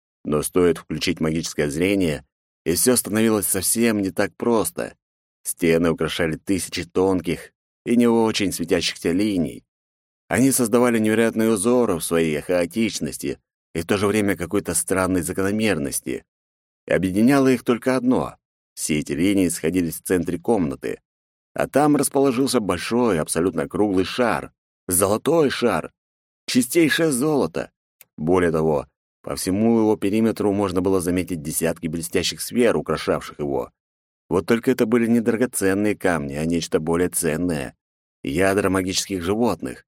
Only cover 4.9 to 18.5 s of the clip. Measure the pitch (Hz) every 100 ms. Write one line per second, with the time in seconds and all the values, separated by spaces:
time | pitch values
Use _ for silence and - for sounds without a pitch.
4.9 | - _ _ _ _ - - 85 82 85
5.9 | 78 78 - 85 78 - 95 - - 85
6.9 | - 95 92 82 80 - _ _ _ -
7.9 | 117 120 113 110 104 98 82 85 90 82
8.9 | - 92 87 107 98 73 60 - _ _
9.9 | _ _ _ _ 95 135 131 120 120 123
10.9 | 113 110 110 113 107 110 113 101 123 117
11.9 | 87 - 85 82 73 - 90 87 110 113
12.9 | - 73 64 71 - _ _ _ 82 82
13.9 | 101 98 104 101 85 85 101 98 87 -
14.9 | 95 92 92 80 92 95 107 110 87 69
15.9 | 65 - 60 - _ _ _ _ _ -
16.9 | 82 92 92 117 143 131 123 - 117 131
17.9 | 127 120 117 64 - _